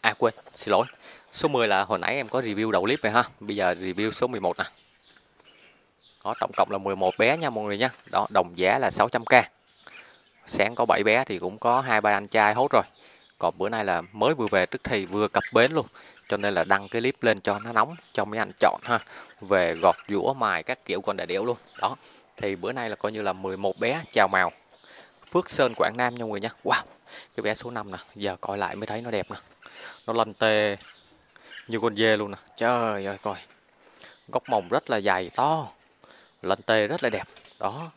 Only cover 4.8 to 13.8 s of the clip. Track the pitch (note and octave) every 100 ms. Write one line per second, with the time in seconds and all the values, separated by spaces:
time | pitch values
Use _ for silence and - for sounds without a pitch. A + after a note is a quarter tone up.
4.8 | - _ - - _ _ - - - _
5.8 | _ _ - _ - A2 - - G2 G2
6.8 | G2 G2 F#2+ - A2 D#3 D#3+ A2+ G#2+ G2+
7.8 | B2+ - - - G#2+ G2+ F2 F2 F#2 A#2
8.8 | B2+ - G#2+ A#2+ A#2 B2+ G#2+ _ _ _
9.8 | - - - - _ _ - - G2+ A#2+
10.8 | A#2 - G#2 A2 C3 F#2+ F2+ G#2 A#2 B2
11.8 | C3 A2 G#2 G2+ G2+ A2+ G#2 G#2+ C#3 B2
12.8 | F#2 - - - _ _ F2 D#2+ F#2+ A2+